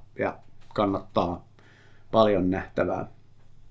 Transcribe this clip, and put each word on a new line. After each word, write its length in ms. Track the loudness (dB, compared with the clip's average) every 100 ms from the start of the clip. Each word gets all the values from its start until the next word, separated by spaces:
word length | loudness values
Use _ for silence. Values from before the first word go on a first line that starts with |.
| -10 -4
ja 200 | -4 -4 -14 -18 -8
kannattaa, 720 | 0 0 0 -2 0 0 -2 -10 -20 -20 -20 -20 -20 0
paljon 400 | 4 6 4 2
nähtävää. 560 | 0 -2 -2 -2 -2 -6 -12 -20 -20 -20 -20 -20